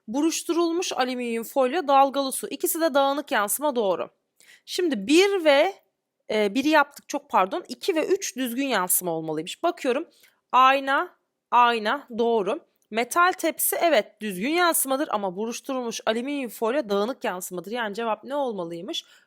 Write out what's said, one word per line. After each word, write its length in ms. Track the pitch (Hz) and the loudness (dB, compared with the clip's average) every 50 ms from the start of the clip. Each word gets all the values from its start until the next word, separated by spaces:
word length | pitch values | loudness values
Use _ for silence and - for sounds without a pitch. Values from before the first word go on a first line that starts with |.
| _ | _
Buruşturulmuş 840 | 220 214 285 311 330 302 - - - 330 339 349 330 339 359 359 - - | -6 -2 0 0 0 0 -2 -2 -2 0 2 2 0 0 -2 -2 -2 -2
alüminyum 500 | - 254 247 254 247 247 240 226 226 220 | -2 -2 -2 -2 -4 -4 -4 -4 -4 -4
folyo, 440 | - - 277 254 247 277 370 294 | -2 0 2 2 2 2 0 2
dalgalı 440 | 277 277 269 277 277 247 277 277 262 | 4 6 6 6 4 2 0 -2 -2
su. 160 | - - - | -4 -6 -8
İkisi 340 | - 285 - - - - 330 | -8 -6 -4 -4 -2 0 0
de 120 | 330 330 254 | 0 2 2
dağınık 380 | 277 269 277 277 294 294 - | 2 2 2 0 -2 -4 -2
yansıma 440 | 269 220 202 208 - - 294 302 247 | -2 -2 0 -2 -2 -2 -2 -2 0
doğru. 340 | 240 214 190 170 - - - _ _ _ _ _ _ _ _ - _ _ | 0 0 0 0 -2 -4 -8 _ _ _ _ _ _ _ _ -20 _ _
Şimdi 420 | - - - 359 320 262 202 190 | -8 -4 -2 0 0 0 -2 0
bir 380 | 233 302 349 392 403 403 370 311 | 4 6 6 6 6 2 2 4
ve, 280 | 302 277 277 330 392 392 - _ _ _ _ _ _ _ _ _ - | 4 6 6 4 2 0 -6 _ _ _ _ _ _ _ _ _ -4
e, 240 | 220 214 208 202 196 | -2 0 0 0 0
biri 140 | 262 269 311 | 0 2 4
yaptık, 400 | 311 302 277 285 - - - - | 4 4 4 2 -2 -20 -12 -10
çok 200 | - 285 - - | -10 -10 -6 -2
pardon. 340 | - 208 185 190 277 349 - | 0 2 2 0 -2 -6 -10
İki 280 | - - - - - 330 | -10 -16 -8 -4 -2 -2
ve 120 | 311 - | 0 0
üç 280 | - 370 392 - - - | 0 0 -2 -2 -6 -6
düzgün 320 | 247 262 233 233 254 277 | -6 -6 -6 -4 -4 -4
yansıma 440 | 269 233 190 180 180 - - 185 175 | -2 0 0 0 0 -2 -2 -2 -2
olmalıymış. 520 | 165 160 160 160 156 156 160 180 - - - | -4 -4 -4 -6 -6 -6 -6 -8 -6 -4 -2
Bakıyorum. 460 | 349 339 - - 262 240 294 339 - _ _ _ _ _ _ _ _ | -2 -2 -2 -2 -2 -2 -2 -4 -8 _ _ _ _ _ _ _ _
Ayna, 680 | - 254 262 262 269 277 269 269 277 311 359 359 _ _ _ _ _ _ _ - | 4 6 6 6 6 4 2 0 0 0 0 -2 _ _ _ _ _ _ _ 2
ayna 560 | 220 240 240 240 240 226 208 214 262 294 - - 233 | 4 6 6 6 4 2 0 -2 -2 -2 -4 -6 -4
doğru. 480 | 214 233 233 233 226 180 196 254 339 - _ _ _ _ - | -2 0 2 2 2 0 0 -4 -4 -6 _ _ _ _ -6
Metal 400 | 208 226 247 247 - 339 349 370 | -4 -4 -2 0 2 4 4 4
tepsi 440 | 349 - - 320 311 - - - - | 2 0 -2 -2 -2 -2 -2 -2 0
evet 460 | - 349 339 294 214 202 - _ - | 2 2 4 4 4 2 0 _ -10
düzgün 280 | 208 214 185 180 214 285 | -8 -6 -6 -4 -2 -2
yansımadır 600 | 320 349 359 339 311 - - 269 262 262 311 - | 0 2 2 2 2 0 0 -2 -2 -2 -2 -4
ama 240 | - 208 202 190 175 | -6 -6 -6 -6 -6
buruşturulmuş 680 | 196 220 233 226 - - - 269 254 240 233 220 - - | -6 -6 -6 -6 -8 -8 -6 -6 -6 -4 -6 -8 -4 -2
alüminyum 440 | 220 220 233 240 285 285 285 262 214 | -2 -2 -2 -2 -4 -6 -6 -6 -8
folyo 400 | - - 233 220 262 311 254 202 | -6 -4 -4 -2 -2 -2 -2 0
dağınık 340 | 202 202 208 240 277 - - | 0 0 0 -2 -4 -6 -6
yansımadır. 480 | 220 180 185 - - 185 175 165 202 | -6 -6 -6 -8 -10 -10 -10 -10 -8
Yani 240 | 226 247 226 208 196 | -6 -6 -6 -6 -6
cevap 280 | 226 233 226 214 214 220 | -4 -4 -4 -4 -4 -6
ne 120 | 233 277 | -6 -4
olmalıymış? 680 | 294 277 247 214 185 175 165 170 170 180 233 240 - - _ _ _ _ | -4 -4 -4 -4 -6 -8 -8 -8 -10 -10 -10 -10 -10 -12 _ _ _ _